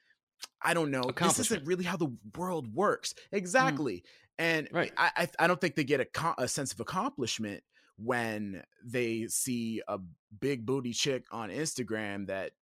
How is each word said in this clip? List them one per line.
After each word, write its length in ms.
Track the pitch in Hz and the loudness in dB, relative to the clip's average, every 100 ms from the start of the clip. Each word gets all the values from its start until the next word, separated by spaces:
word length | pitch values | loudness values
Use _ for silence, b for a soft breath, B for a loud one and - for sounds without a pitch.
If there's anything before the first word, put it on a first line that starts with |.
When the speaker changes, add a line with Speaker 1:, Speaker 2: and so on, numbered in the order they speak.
| b b _ _ - - | b b _ _ -18 -6
Speaker 1:
"I 120 | 160 | 0
don't 180 | 170 151 | 2 2
know, 240 | 131 123 127 | 2 0 2
this 180 | 170 - | 4 4
Speaker 2:
Accomplishment. 20 | |
Speaker 1:
isn't 260 | 247 208 139 | 2 0 0
really 200 | 180 175 | -2 0
how 120 | 175 | 0
the 180 | 156 113 104 156 | -2 -2 -12 -6
world 360 | 180 170 120 120 | -4 -2 -4 2
works." 380 | 196 - - - B 202 180 247 | 2 2 -2 -10 B -4 2 4
Speaker 3:
Mm. 220 | 262 - | 4 4
Speaker 1:
Exactly. 220 | 139 87 - b b - | 0 -2 -8 b b -2
And 300 | 165 160 147 | 2 2 2
Speaker 2:
Right. 220 | 175 120 - | 0 0 2
Speaker 1:
I, 140 | 165 - | 2 4
I, 120 | 170 - 170 | 0 4 4
I 20 | |
don't 140 | 180 | 4
think 140 | 175 160 | 2 0
they 80 | 135 | 2
get 160 | 143 | 2
a 40 | - | 2
co-, 300 | - 165 - | 0 -2 0
a 100 | 123 | 0
sense 260 | - 135 | -2 -4
of 60 | - | -6
accomplishment 840 | 110 185 254 - 113 - 107 98 - b b b | -4 -2 -2 -2 -2 -2 -4 -6 -12 b b b
when 640 | 110 123 113 107 104 92 - _ | -2 0 0 -2 -4 -8 -12 _
they 440 | 120 123 117 113 117 | -6 -2 0 -2 -2
see 540 | - - 120 113 110 - | -2 0 -2 -2 -4 -4
a 120 | 101 90 - _ 104 | -6 -8 -18 _ -4
big 260 | 135 135 110 | -2 -2 0
booty 280 | 135 123 | -2 -2
chick 320 | 113 147 127 - | -2 0 0 -4
on 180 | 113 107 | -8 -6
Instagram 800 | 107 156 - 110 110 104 101 98 | -4 -4 -4 -2 -2 -2 -4 -4
that 260 | 95 82 - | -4 -6 -8